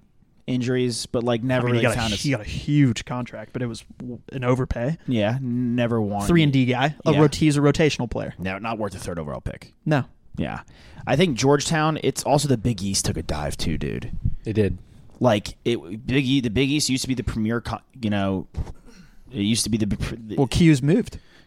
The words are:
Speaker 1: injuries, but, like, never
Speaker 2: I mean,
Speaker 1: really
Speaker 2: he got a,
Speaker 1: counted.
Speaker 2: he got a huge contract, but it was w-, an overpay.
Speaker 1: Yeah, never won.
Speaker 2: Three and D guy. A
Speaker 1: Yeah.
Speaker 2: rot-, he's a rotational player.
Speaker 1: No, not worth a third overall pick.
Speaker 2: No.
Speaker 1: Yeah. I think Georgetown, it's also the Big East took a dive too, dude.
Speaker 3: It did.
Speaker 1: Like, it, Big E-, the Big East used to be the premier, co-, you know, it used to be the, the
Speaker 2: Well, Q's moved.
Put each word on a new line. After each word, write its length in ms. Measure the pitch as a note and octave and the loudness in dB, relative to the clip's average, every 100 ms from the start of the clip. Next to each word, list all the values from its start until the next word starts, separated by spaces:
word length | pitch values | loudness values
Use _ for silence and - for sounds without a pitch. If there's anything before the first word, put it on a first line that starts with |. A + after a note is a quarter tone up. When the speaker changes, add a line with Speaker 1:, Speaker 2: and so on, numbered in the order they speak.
| _ _ _ _ - | _ _ _ _ -4
Speaker 1:
injuries, 580 | B2+ A#2+ B2+ B2+ A2+ - | -2 0 0 0 -2 -4
but, 160 | B2+ | -2
like, 200 | A#2 A#2+ | 0 0
never 240 | B2+ B2+ A#2+ | 0 0 2
Speaker 2:
I 20 | |
mean, 120 | A#2+ | 2
Speaker 1:
really 20 | A#2+ | 2
Speaker 2:
he 20 | |
got 60 | A#2 | 0
a, 40 | |
Speaker 1:
counted. 180 | A2+ G2+ | -2 -2
Speaker 2:
he 120 | D3+ | -2
got 80 | B2 | -2
a 40 | |
huge 600 | G#2 - - D3 C3+ A2+ | -4 -6 2 4 4 2
contract, 480 | - B2+ B2 A2 A2 | -6 -8 -8 -12 -10
but 100 | B2 | -6
it 40 | B2 | -6
was 180 | A2+ - - | -8 -14 -14
w-, 220 | B2 A#2+ - | -14 -14 -12
an 100 | C3+ | -4
overpay. 560 | B2 B2+ B2+ A#2+ B2 E3 - | 0 2 0 -2 -4 -4 -2
Speaker 1:
Yeah, 320 | A#2+ G#2 B2+ | 0 2 0
never 600 | C3 A#2+ B2 A#2+ A#2+ A#2 | -2 -2 0 0 0 0
won. 260 | G#2 G2+ G2+ | 0 0 4
Speaker 2:
Three 160 | E3+ | 6
and 100 | D3 | 6
D 140 | C3+ B2 | 4 2
guy. 300 | B2 C#3+ D3+ - | 2 -2 0 2
A 60 | |
Speaker 1:
Yeah. 80 | D3 | 4
Speaker 2:
rot-, 160 | D3+ - | 4 4
he's 200 | D#3 C#3+ | 2 4
a 40 | |
rotational 500 | C#3+ C#3+ D3+ - A#2+ | 4 4 2 0 -4
player. 240 | A#2+ - - | -6 -8 -6
Speaker 1:
No, 220 | F#2 F#2+ | -6 -6
not 200 | A2+ A2+ | -6 -4
worth 180 | G#2 F2+ | -6 -6
a 20 | |
third 220 | - E2+ | -8 -6
overall 200 | D2+ B1 | -6 -8
pick. 320 | - - - _ - | -8 -10 -16 _ 0
Speaker 2:
No. 200 | D3+ - - - - | 0 0 -10 -12 -6
Speaker 1:
Yeah. 260 | C#2+ A1 - - - - - | -6 -6 -14 -20 -20 -10 0
I 100 | C3 | 2
think 200 | F#3 A2+ | 2 2
Georgetown, 600 | C3 C#3+ - D#3+ D#3 D3+ | 4 4 2 0 0 0
it's 200 | B2+ - | -2 -2
also 220 | A2+ C#3 C#3+ | 2 2 2
the 120 | A#2+ | 0
Big 240 | A#2+ G2+ | 0 -2
East 220 | G2 G2 - | -2 -2 -2
took 100 | E2 | -4
a 60 | |
dive 340 | - D2+ D2 - | -4 -4 -4 -4
too, 220 | E2+ D2+ | -2 -2
dude. 320 | C#2+ A#1+ A2+ - - - | -4 -6 -6 -2 -2 -2
Speaker 3:
It 80 | A2+ | -2
did. 260 | G#2 G2 F2+ - - - - | 0 0 -2 -10 -20 -18 0
Speaker 1:
Like, 380 | B2 G#2+ - - | 2 2 -2 -6
it, 420 | - A#2 D#2 G#2+ C3 | -4 -4 -6 -10 -2
Big 200 | C3 B2+ | 0 2
E-, 140 | C#3 | 2
the 100 | A#2+ | 2
Big 180 | G#2 C#3 | 0 2
East 180 | D3 - | 0 0
used 120 | C3 | -2
to 60 | - | -2
be 60 | |
the 100 | B2 | -4
premier, 360 | A#2 A2+ G#2+ A#2 | -4 -2 -2 -2
co-, 180 | - A2 - C3 | -4 -10 -12 -6
you 100 | A2 | -2
know, 360 | G#2 G2 F#2+ - - - - - - - - - | 0 0 -2 -4 -8 -8 -12 -20 -20 -20 -20 -10
it 80 | C#3 | -2
used 220 | G2+ G#3+ | 0 0
to 60 | - | 0
be 80 | A2 | -2
the, 80 | G#2+ | -2
the 500 | G2+ - - A2 G#2 | -2 -6 -8 -6 -2
Speaker 2:
Well, 100 | C#3 | 0
Q's 360 | - E3 C#3+ | 4 6 6
moved. 360 | C#3 G#3 - - - - | 4 2 0 -10 -20 -20